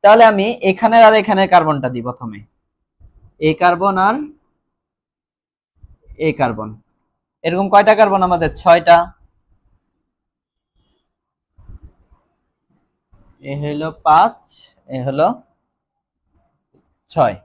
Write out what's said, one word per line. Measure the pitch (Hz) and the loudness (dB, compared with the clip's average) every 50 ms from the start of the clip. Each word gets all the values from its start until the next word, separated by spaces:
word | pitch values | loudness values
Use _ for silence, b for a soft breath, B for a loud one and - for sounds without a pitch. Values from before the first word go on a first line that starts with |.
| - | 6
তাহলে | 202 214 233 233 220 | 4 6 6 6 4
আমি | 214 196 190 220 240 - - 190 | 4 0 -4 -4 -6 -4 -4 -4
এখানের | 190 - 226 226 226 233 226 | -2 0 -2 2 4 6 6
আর | 214 220 214 | 6 4 2
এখানের | 196 214 202 190 196 190 | 0 0 -2 -2 0 2
কার্বনটা | 185 175 160 156 151 143 139 123 | 2 0 2 0 -4 -4 -6 -8
দিই | 120 123 117 | -8 -8 -10
প্রথমে, | 123 120 _ 123 113 104 101 104 _ _ _ _ _ _ _ _ _ _ _ - - _ _ _ - _ _ | -12 -12 _ -16 -16 -16 -18 -20 _ _ _ _ _ _ _ _ _ _ _ -20 -20 _ _ _ -20 _ _
এই | 156 156 156 | -4 -4 -2
কার্বন | 156 180 175 175 170 190 202 190 185 190 | 0 0 0 0 0 -2 -4 -2 0 -2
আর | 202 226 294 302 - - _ _ _ _ _ _ _ _ _ _ _ _ _ _ _ _ _ _ _ _ _ _ _ _ _ _ _ _ _ - - - _ _ - - - | -2 -2 -4 -10 -14 -18 _ _ _ _ _ _ _ _ _ _ _ _ _ _ _ _ _ _ _ _ _ _ _ _ _ _ _ _ _ -20 -20 -20 _ _ -20 -14 -6
এই | 151 160 - | -6 -6 -4
কার্বন। | - 139 120 113 110 107 107 110 110 _ _ _ _ _ _ _ _ _ _ _ _ - | -4 -4 -4 -4 -8 -12 -14 -16 -20 _ _ _ _ _ _ _ _ _ _ _ _ -8
এরকম | 165 170 185 196 190 | -6 -4 -4 -4 2
কয়টা | 196 202 202 220 214 | 2 2 4 4 4
কার্বন | 202 220 202 196 190 185 | 4 2 2 2 -2 0
আমাদের? | 180 180 170 165 151 - | -2 -2 -2 -2 -6 -6
ছয়টা। | - - 180 170 170 170 170 170 170 175 175 - _ _ _ _ _ _ _ _ _ _ _ _ _ _ _ _ _ _ _ _ _ _ _ _ _ _ _ _ _ _ _ _ _ _ _ _ _ _ _ _ _ _ _ _ _ _ _ _ _ - - - - _ - _ _ _ _ _ _ _ _ _ _ _ _ _ _ _ _ _ _ _ _ _ _ _ _ _ _ _ _ _ _ 139 | -4 2 2 2 4 6 4 4 4 4 -2 -10 _ _ _ _ _ _ _ _ _ _ _ _ _ _ _ _ _ _ _ _ _ _ _ _ _ _ _ _ _ _ _ _ _ _ _ _ _ _ _ _ _ _ _ _ _ _ _ _ _ -20 -20 -20 -20 _ -20 _ _ _ _ _ _ _ _ _ _ _ _ _ _ _ _ _ _ _ _ _ _ _ _ _ _ _ _ _ _ -16
এ | 139 139 | -14 -12
হলো | 143 147 147 147 147 156 160 156 - _ | -10 -10 -8 -8 -8 -10 -10 -12 -8 _
পাঁচ, | 160 151 165 190 233 - _ _ _ - - _ _ _ _ _ _ | 0 2 2 2 0 -2 _ _ _ -20 -20 _ _ _ _ _ _
এ | 131 131 123 | -12 -8 -8
হলো | 139 135 139 156 190 247 247 _ _ _ _ _ _ _ _ _ _ _ _ _ _ _ _ _ _ _ _ _ _ _ _ _ _ _ _ _ _ _ _ _ _ | -8 -4 -2 -2 -4 -4 -8 _ _ _ _ _ _ _ _ _ _ _ _ _ _ _ _ _ _ _ _ _ _ _ _ _ _ _ _ _ _ _ _ _ _
ছয় | - 165 135 113 98 98 | -4 -2 -2 -2 -2 -8